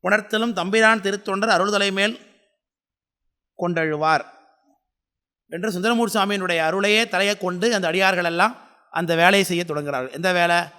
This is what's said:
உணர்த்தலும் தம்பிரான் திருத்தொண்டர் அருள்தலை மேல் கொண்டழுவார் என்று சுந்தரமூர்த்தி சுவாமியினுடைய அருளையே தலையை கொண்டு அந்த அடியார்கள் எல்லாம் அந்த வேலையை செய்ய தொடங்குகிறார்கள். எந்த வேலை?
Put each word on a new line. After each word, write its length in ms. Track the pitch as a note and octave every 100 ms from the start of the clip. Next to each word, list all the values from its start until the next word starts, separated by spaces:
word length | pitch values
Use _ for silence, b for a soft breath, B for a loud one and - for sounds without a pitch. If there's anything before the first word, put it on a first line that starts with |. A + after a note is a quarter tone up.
உணர்த்தலும் 480 | F3+ G#3+ G#3 A3 A#3
தம்பிரான் 480 | F#3 F3 A3 A3 A3+
திருத்தொண்டர் 540 | F#3+ G3 G3+ F#3+ A3
அருள்தலை 380 | F3+ G3 G#3 G3
மேல் 280 | F#3+ G3+ A#3 - _ _ _ _ _ _ _ _ _ _ _ _ -
கொண்டழுவார் 640 | F3 E3 D#3+ D3+ D#3 D3+ - - _ _ _ _ _ _ _ _ _ _ _
என்று 200 | E3+ G#3+
சுந்தரமூர்த்தி 420 | F3+ G#3 A#3 A3+
சுவாமியினுடைய 460 | G#3+ G3 G3+ F#3 E3+
அருளையே 480 | D#3+ F#3+ G3+ G#3+ A3+
தலையை 280 | F3+ G3+ G#3
கொண்டு 380 | F3+ F3+ A3
அந்த 140 | G#3+ E3+
அடியார்கள் 360 | F3 F#3+ F#3
எல்லாம் 320 | F3 E3+ G#3 B3 - _ _
அந்த 220 | E3 E3+ E3
வேலையை 300 | F3 G3 F#3
செய்ய 180 | E3+
தொடங்குகிறார்கள். 480 | E3+ D3 D3 C#3 C3
எந்த 200 | C#3+ F#3
வேலை? 320 | F3+ E3+ E3+ E3